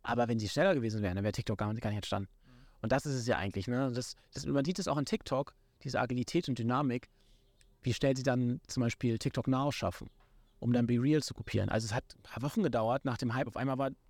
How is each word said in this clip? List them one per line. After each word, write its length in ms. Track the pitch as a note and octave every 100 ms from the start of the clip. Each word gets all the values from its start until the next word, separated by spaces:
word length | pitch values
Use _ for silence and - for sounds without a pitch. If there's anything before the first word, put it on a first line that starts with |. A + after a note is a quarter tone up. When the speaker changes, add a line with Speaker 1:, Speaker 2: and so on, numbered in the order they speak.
| -
Speaker 1:
Aber 220 | A#2+ A#2
wenn 100 | A#2
sie 120 | G#2+
schneller 260 | - F#3 D#3+
gewesen 260 | A2+ G#2+
wären, 140 | G#2 F#2
dann 80 |
wäre 80 | G#2
TikTok 260 | - - G#2
gar, 160 | G#2+
gar 160 | A2 A2
nicht 80 | G#2
entstanden. 320 | - G2 G2 - -
Speaker 2:
Mhm. 60 | - - -
Speaker 1:
Und 100 | A2
das 140 | B2+ D3+
ist 100 | C3
es 120 | A#2+
ja 100 | -
eigentlich, 300 | G2 F#2+ G2
ne? 240 | B2 C3+
Das, 220 | A#2+ - - _
das, 120 | - C#3+
man 200 | C#3 C#3
sieht 140 | F#3
es 80 | F3+
auch 100 | D3
an 80 | C#3
TikTok, 500 | A3 - C3 C#3+ - _ _
diese 160 | C#3+ B2+
Agilität 480 | A#2+ B2 A#2+ E3+ F3
und 100 | A#2+
Dynamik, 500 | A#2 B2+ C#3+ B2 - _ _ _ _ _ - _
wie 120 | -
schnell 220 | A#2 C#3 C3
sie 80 |
dann 380 | C3 B2 B2 B2 -
zum 140 | -
Beispiel 360 | A#2 - B2 A2+
TikTok 300 | C#3+ - A#2+
Now 240 | C3 C#3+
schaffen, 380 | - G2+ - G#2 - _ - _ _
um 140 | A#2
dann 140 | A#2+ A#2+
Be 140 | A#2+
Real 220 | C3 D3+
zu 100 | -
kopieren. 360 | - - G#2+ G2
Also 160 | A2+ A2+
es 80 |
hat 100 | A#2+ - -
ein 60 |
paar 180 | - -
Wochen 200 | C3+ A3+
gedauert 420 | F3+ A#2 A2 C3 C#3
nach 120 | A#2+
dem 160 | B2
Hype, 140 | A#2 A#2+
auf 80 | -
einmal 220 | C3 C3
war 140 | C3+ C#3